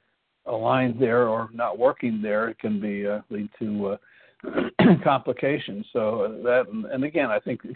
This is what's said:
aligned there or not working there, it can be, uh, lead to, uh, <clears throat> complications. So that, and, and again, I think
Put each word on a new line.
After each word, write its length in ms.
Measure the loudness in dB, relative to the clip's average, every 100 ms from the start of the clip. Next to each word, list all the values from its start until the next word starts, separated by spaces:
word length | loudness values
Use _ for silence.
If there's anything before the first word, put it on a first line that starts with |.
| _ _ _ _ -6
aligned 520 | -2 2 2 2 2
there 300 | 2 4 2
or 220 | 0 -4
not 240 | -4 -4 2
working 440 | 2 2 -2 -2
there, 260 | 0 0 -2
it 100 | -4
can 220 | -4 -2
be, 260 | -2 -4 -4
uh, 140 | -6 -6
lead 180 | -8 -8 -6
to, 280 | -4 -4 -4
uh, 100 | -6 _ _ _ _
<clears throat> 600 | -8 -4 -2 6 6 6
complications. 840 | 4 2 0 -2 -2 -2 -4 -10 -6
So 460 | -2 0 0 -2 -2
that, 220 | 2 2 2
and, 140 | -4 -6
and 180 | -4
again, 260 | -2 0 0
I 100 | -2
think 220 | -2 -8 -10